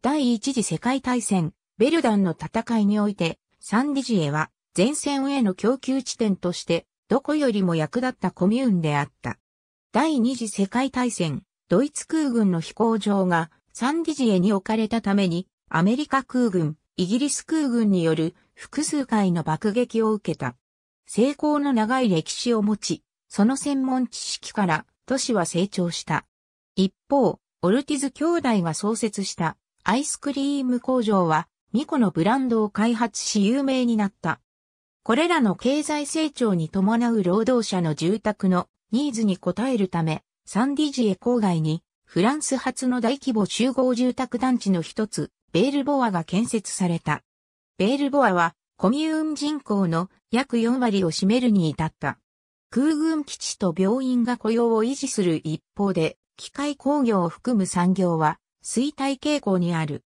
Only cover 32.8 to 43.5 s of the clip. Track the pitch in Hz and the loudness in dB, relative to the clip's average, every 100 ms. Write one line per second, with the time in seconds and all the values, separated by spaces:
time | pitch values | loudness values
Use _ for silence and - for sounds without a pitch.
32.8 | 226 226 233 - - 214 202 262 269 262 | 0 0 -2 -4 -4 2 2 2 0 0
33.8 | 240 226 196 _ 165 139 _ _ _ _ | 0 0 -2 _ -6 -6 _ _ _ _
34.8 | _ _ - 240 339 330 226 175 240 285 | _ _ -2 2 2 4 2 2 0 0
35.8 | 302 302 285 320 311 - 233 180 160 196 | -2 -4 -2 -2 -2 0 0 0 -2 0
36.8 | 190 226 240 226 180 190 226 254 214 185 | 2 2 2 2 2 2 2 2 0 -2
37.8 | 165 147 165 214 214 208 190 180 - _ | -2 0 0 0 -2 0 0 0 -2 _
38.8 | _ 226 294 226 214 180 - 175 254 240 | _ -2 -2 0 -2 0 -4 -2 -2 0
39.8 | 190 170 160 156 _ _ - 190 262 285 | 0 0 -2 -4 _ _ -6 -2 0 0
40.8 | 302 269 220 185 233 247 208 170 156 160 | -2 0 0 0 0 0 2 0 0 -2
41.8 | _ _ _ - 202 302 - 262 - 254 | _ _ _ 0 0 0 -4 -4 -4 -4
42.8 | 254 247 226 285 - 220 190 | -4 -2 -2 -2 -2 0 0